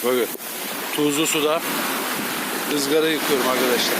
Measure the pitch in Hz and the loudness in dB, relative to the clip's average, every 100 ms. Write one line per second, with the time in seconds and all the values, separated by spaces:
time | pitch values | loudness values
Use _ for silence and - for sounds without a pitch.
0 | 120 127 110 - - - - - - - | 2 2 0 -4 -8 -8 -8 -6 -6 0
1 | 147 143 156 160 147 160 - - - - | 2 2 2 2 2 2 0 -2 -2 -2
2 | - - - - - - - 147 139 156 | -4 -4 -4 -4 -4 -4 -2 -2 2 2
3 | 160 151 139 139 123 127 127 120 - - | 4 0 0 2 2 2 2 2 2 0